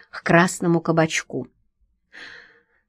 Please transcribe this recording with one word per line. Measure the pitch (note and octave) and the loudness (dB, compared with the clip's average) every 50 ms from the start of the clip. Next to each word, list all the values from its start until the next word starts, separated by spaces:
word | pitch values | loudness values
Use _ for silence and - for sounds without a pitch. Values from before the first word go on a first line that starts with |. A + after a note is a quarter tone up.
| - _ | -14 _
к | - - - | -18 -10 0
красному | - D#3+ E3+ F3+ F#3 - - F#3+ E3+ E3+ E3 | 2 4 4 4 2 0 -2 0 0 0 2
кабачку. | E3 E3+ D#3+ E3 D#3+ D#3 - - - - - C3+ B2 - _ _ _ _ _ _ _ _ _ _ _ _ - - - - - - - _ _ _ _ _ _ _ _ | 0 0 2 2 0 0 -2 -6 -8 -8 -10 -10 -12 -12 _ _ _ _ _ _ _ _ _ _ _ _ -20 -20 -20 -20 -20 -20 -20 _ _ _ _ _ _ _ _